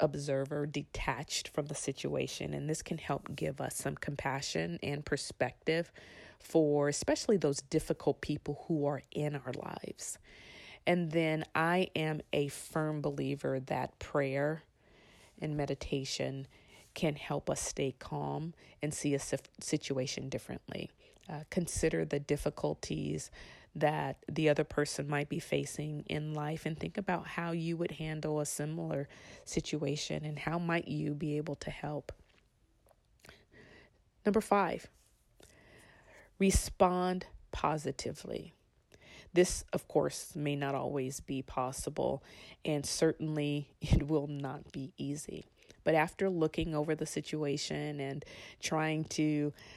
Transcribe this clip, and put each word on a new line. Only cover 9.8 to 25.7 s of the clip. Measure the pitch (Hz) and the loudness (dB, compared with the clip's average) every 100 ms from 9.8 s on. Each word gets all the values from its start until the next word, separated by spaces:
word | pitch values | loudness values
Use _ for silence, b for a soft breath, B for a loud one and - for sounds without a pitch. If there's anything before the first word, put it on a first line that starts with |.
| - - - - B B B B B B - | -10 -10 -10 -10 B B B B B B 2
And | 175 170 | 4 4
then | 160 160 156 160 | 2 4 2 0
I | - 165 175 185 - | 0 4 4 2 0
am | 156 151 - | 0 -2 0
a | 147 143 | 0 0
firm | - - 160 156 151 | -2 -4 0 0 0
believer | 147 143 135 139 135 135 | -2 0 -2 0 0 -2
that | 135 143 127 - | -2 -2 -2 -6
prayer | - 151 139 139 147 156 - _ B B B B B B | -2 0 2 2 0 0 -8 _ B B B B B B
and | 156 147 | -2 0
meditation | 139 139 - 143 135 - 135 135 135 B B B B | 0 -2 -2 -2 -2 -2 -2 -4 -8 B B B B
can | - 160 147 | 0 0 0
help | - 143 - | -2 -2 0
us | 139 | -2
stay | - - 139 - | -2 -2 -2 -2
calm | - 147 143 143 160 - B B | -6 -4 -2 -4 -6 -10 B B
and | 151 | -4
see | - 147 | 0 0
a | 139 | 0
si-, | - 139 - - | 0 -4 -6 -10
situation | - 151 - 135 135 - 135 | -2 -2 0 -2 -2 -4 -4
differently. | 127 - - - - - _ b b - | -6 -6 -10 -8 -8 -8 _ b b -12
Uh, | 151 156 | -10 -4
consider | - 170 - 160 165 | -2 0 2 2 2
the | 160 143 | 0 0
difficulties | 147 147 151 - 151 151 - 156 147 151 - B B B B | 0 0 0 0 -2 -2 -4 -4 -2 -4 -6 B B B B
that | 156 151 151 139 131 - | 2 2 2 -2 -6 -6
the | 156 151 | 2 4
other | 147 | 4
person | 151 - 147 - 143 | 2 2 0 0 -2
might | 147 147 | -2 -2
be | 170 | -4
facing | - 143 139 | 0 0 -2